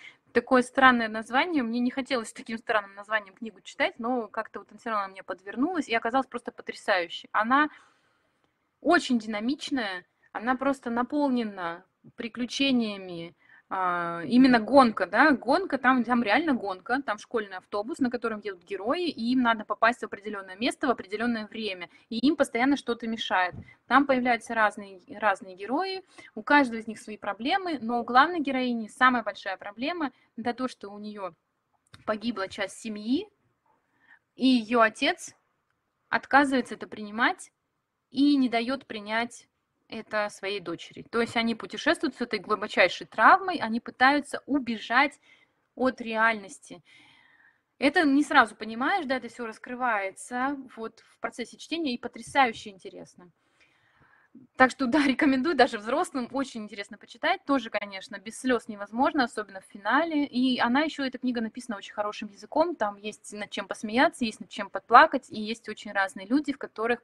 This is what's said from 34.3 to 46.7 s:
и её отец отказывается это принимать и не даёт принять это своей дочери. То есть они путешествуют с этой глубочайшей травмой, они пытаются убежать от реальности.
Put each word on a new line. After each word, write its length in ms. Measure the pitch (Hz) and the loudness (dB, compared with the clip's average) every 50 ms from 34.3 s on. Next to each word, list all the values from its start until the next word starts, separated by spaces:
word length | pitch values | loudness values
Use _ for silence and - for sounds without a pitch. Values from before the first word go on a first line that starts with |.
| _ | _
и 100 | - 220 | 0 2
её 360 | 262 262 240 214 208 247 233 | 4 4 4 2 2 4 4
отец 540 | 226 214 214 - 277 311 359 - - - - _ _ _ _ _ _ _ _ _ _ _ _ _ _ _ | 4 4 2 0 -2 -2 -2 -2 -8 -16 -18 _ _ _ _ _ _ _ _ _ _ _ _ _ _ _
отказывается 640 | - - - - - 269 294 269 277 254 240 - 214 | -4 -4 0 4 4 6 6 6 2 0 -2 -2 -8
это 100 | - 214 | -12 -12
принимать 640 | - - 214 214 208 208 220 247 311 370 - - - _ _ _ _ _ _ _ _ _ _ _ _ | -12 -12 -12 -12 -10 -4 0 0 0 0 -4 -10 -20 _ _ _ _ _ _ _ _ _ _ _ _
и 240 | - 254 277 294 294 | 0 2 4 4 6
не 140 | 277 262 240 | 4 4 2
даёт 360 | 233 233 233 233 269 277 - | 2 0 0 -2 -4 -6 -6
принять 640 | - - 214 202 208 220 226 233 233 - - - _ _ _ _ _ _ _ _ _ | -10 -12 -12 -8 -4 -2 -2 -2 -4 -8 -14 -20 _ _ _ _ _ _ _ _ _
это 400 | - 220 208 - 214 214 208 208 | -14 -12 -10 -4 -2 -2 -2 -2
своей 300 | - - - 190 202 202 | -6 -8 -6 -6 -6 -6
дочери. 440 | 170 170 165 160 - - - - - | -6 -8 -8 -8 -10 -14 -16 -18 -12
То 180 | - - 233 | -4 -2 -2
есть 140 | 233 233 - | -2 0 0
они 200 | 240 226 226 233 | 0 0 0 -2
путешествуют 600 | 220 - 185 - 214 - 285 330 - - 285 - | -4 -6 -10 -10 -2 0 0 2 2 -2 -4 -4
с 60 | - | -6
этой 180 | 240 233 - 214 | -6 -4 -4 -6
глубочайшей 640 | 175 196 214 196 202 214 - 226 196 175 - - 175 | -2 -2 -2 -2 -2 -2 4 4 4 4 4 -2 -10
травмой, 500 | - - - 220 269 349 370 381 370 349 | -8 0 6 8 8 8 8 6 0 -4
они 220 | 269 226 226 220 233 | -4 -4 -4 -4 -4
пытаются 640 | - - - - 254 269 294 294 277 - - - - | -6 -8 0 4 6 6 6 4 2 -2 -8 -10 -4
убежать 760 | - 262 294 247 220 233 202 - - 226 254 285 285 - - _ _ _ _ _ _ _ _ _ _ _ | -2 -2 0 0 -2 -6 -6 -4 0 2 4 4 2 0 -6 _ _ _ _ _ _ _ _ _ _ _
от 260 | - 247 262 233 - | -2 0 0 0 -2
реальности. 800 | 226 226 220 220 220 226 226 208 196 185 180 - - - | -6 -4 0 2 2 2 2 0 -6 -12 -18 -20 -20 -20